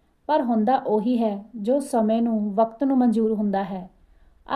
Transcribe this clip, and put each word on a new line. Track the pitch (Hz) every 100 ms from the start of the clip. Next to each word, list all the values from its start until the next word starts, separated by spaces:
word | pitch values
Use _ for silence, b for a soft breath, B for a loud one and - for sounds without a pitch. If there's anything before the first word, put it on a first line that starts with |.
| _ _ -
ਪਰ | 311
ਹੁੰਦਾ | 247 226 214 262
ਉਹੀ | - 214 214 247
ਹੈ | 226 202 - 233
ਜੋ | 202 277
ਸਮੇਂ | 277 240 214 226
ਨੂੰ, | 233 220 208 196
ਵਕਤ | 226 -
ਨੂੰ | 269 262
ਮਨਜ਼ੂਰ | 247 214 220
ਹੁੰਦਾ | 214 208 190
ਹੈ। | 196 190 180 _ _ _ - _ -